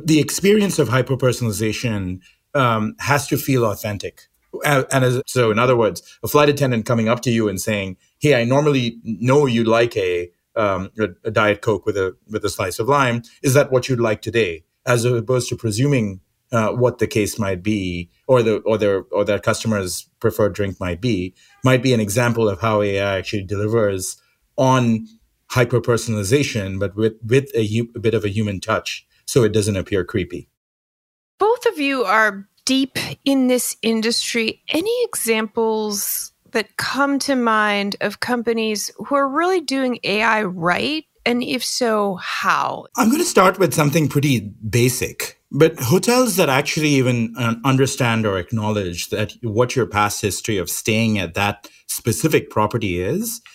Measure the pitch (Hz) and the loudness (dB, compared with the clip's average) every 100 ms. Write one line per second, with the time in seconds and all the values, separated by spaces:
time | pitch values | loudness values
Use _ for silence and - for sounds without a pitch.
0 | 156 156 - - 190 214 202 170 120 127 | 2 2 2 0 2 4 2 0 0 0
1 | 123 127 127 113 117 98 110 101 120 104 | 0 0 0 0 -2 -2 -2 -2 -4 -4
2 | 92 92 - _ _ 143 123 110 107 - | -4 -8 -12 _ _ 0 2 2 -2 -4
3 | 123 143 - 139 - 131 113 98 107 104 | 0 0 0 -2 0 0 0 -2 -6 -6
4 | - - - _ _ - 147 139 - 135 | -10 -14 -20 _ _ -6 0 0 2 2
5 | 127 127 - 127 113 107 127 123 107 87 | 2 0 -2 2 2 4 4 4 2 0
6 | - - 110 147 147 135 135 117 107 117 | -10 -12 0 4 4 4 2 0 0 0
7 | 110 127 127 113 107 95 - 104 95 92 | 2 0 0 0 0 -2 -2 -2 -4 -8
8 | _ _ 147 127 117 135 151 135 120 - | _ _ 2 4 4 2 4 2 0 -4
9 | 113 95 117 139 139 117 110 113 120 110 | -8 -4 2 4 4 2 2 4 2 0
10 | 92 87 87 _ _ 117 104 95 95 - | 0 -2 -4 _ _ -2 0 0 -4 -4
11 | 104 90 113 104 107 104 - 98 - 98 | -4 -4 -4 0 2 2 0 -2 -2 -2
12 | 95 - _ 104 101 - 95 - 113 143 | -2 -4 _ -6 -4 -4 -6 -2 0 2
13 | 127 117 - _ 143 135 135 131 123 123 | 2 -2 -6 _ 2 4 4 0 0 0
14 | 113 107 - 113 95 80 - _ - 120 | 0 0 -2 0 0 -2 -14 _ -2 0
15 | 123 120 107 127 123 - 117 104 143 135 | 2 0 0 0 0 -4 -4 0 2 2
16 | 104 92 - _ _ 120 107 113 123 - | 0 -6 -14 _ _ -2 0 2 0 2
17 | 107 113 98 - 98 95 98 107 92 87 | -2 0 -2 -2 -4 -4 -2 -2 -2 -6
18 | 85 _ - 127 113 104 - 110 104 95 | -10 _ 2 2 4 0 0 2 2 0
19 | 87 98 104 101 - 107 113 104 92 - | -2 -2 0 0 0 -2 -2 -2 -2 -8
20 | - _ 113 110 104 92 98 95 90 87 | -12 _ -2 0 0 0 -6 -4 -6 -4
21 | 123 98 92 - _ _ 131 127 131 117 | -2 -2 -4 -10 _ _ 2 2 2 2
22 | 104 104 120 117 110 95 113 104 104 98 | 0 0 0 2 0 0 0 0 0 0
23 | 101 95 - 104 95 101 107 113 104 95 | -2 -2 -4 -6 -6 -4 -2 0 0 -2
24 | 90 - _ _ _ - 131 127 120 110 | -8 -12 _ _ _ 0 2 4 2 0
25 | 113 - _ _ _ 127 120 123 123 113 | -4 -16 _ _ _ 0 2 2 0 -2
26 | - 107 95 143 135 110 95 98 98 98 | 0 -4 0 0 0 -2 -4 -4 -4 -2
27 | 110 - 110 131 135 117 107 113 117 117 | -2 -2 0 0 2 -2 0 0 -2 -2
28 | 110 110 104 104 104 95 - 98 - - | -2 0 -2 -2 -4 -4 -2 -4 -4 -10
29 | - _ - 139 107 107 104 98 87 101 | -14 _ -2 2 4 2 0 -2 -2 -2
30 | 85 104 87 82 - _ _ _ _ _ | -2 -4 -4 -8 -14 _ _ _ _ _
31 | _ _ _ _ 415 480 480 339 277 269 | _ _ _ _ 0 2 0 -2 -2 0
32 | 190 214 214 196 196 _ - 262 269 - | 2 2 2 -2 -12 _ -2 0 0 -4
33 | - - 277 269 254 247 - - 220 226 | -10 -6 -2 2 2 2 0 -4 -2 0
34 | 220 - - 240 220 - - 311 403 494 | 0 -2 -2 -2 -4 -6 -6 -4 -2 -2
35 | 466 - 226 220 220 226 226 220 214 202 | -2 -4 -2 -2 -2 -2 -2 0 -2 -4
36 | - - - - _ 226 208 - - 254 | -6 -8 -10 -16 _ -6 -4 -6 -6 0
37 | 277 277 - 262 233 214 214 202 202 - | 0 0 0 0 2 2 2 0 -2 -4
38 | 208 - - 247 233 226 220 208 - - | -6 -6 -4 -2 -2 -2 -2 -4 -6 -10
39 | 220 277 277 277 349 381 285 269 254 233 | -4 0 0 0 0 0 -2 -2 -2 -2
40 | - 202 226 214 202 185 170 175 240 311 | -2 0 0 0 -2 -2 -2 0 -2 -6
41 | - _ - 240 247 254 - - 240 214 | -10 _ -4 -2 -2 -4 -4 -2 0 0
42 | 202 185 - - 190 151 131 139 - - | 0 -4 -8 -4 0 0 -2 -6 -8 0
43 | 226 302 339 214 185 190 170 143 147 160 | 2 2 2 4 4 4 2 2 2 2
44 | 143 147 143 120 101 - 107 117 123 - | 2 2 2 2 -2 -8 -2 2 2 2
45 | - - - - _ 139 165 160 117 185 | -6 -6 -12 -12 _ 4 4 4 2 2
46 | 185 247 247 185 151 135 147 - 156 139 | 4 2 2 2 2 2 0 0 2 2
47 | 127 120 113 127 120 113 139 131 135 - | 2 2 -2 -2 -2 0 0 2 2 0
48 | 120 113 107 95 87 110 107 104 92 87 | 0 0 0 -2 -4 -4 -2 -2 -4 -6
49 | - 101 107 - 117 104 123 131 104 104 | -6 -4 -6 -6 -4 0 0 0 0 0
50 | 104 - 104 - - 101 82 - - 110 | 0 0 -4 -4 -4 -4 -4 -4 -2 0
51 | 113 107 85 101 101 107 - - - - | 2 0 -2 -2 -4 -4 -12 -20 -12 -6
52 | 120 110 156 151 - - 107 113 104 87 | -4 -2 2 0 0 0 0 0 -2 -2
53 | 92 175 226 - - | -2 -4 -4 -8 -16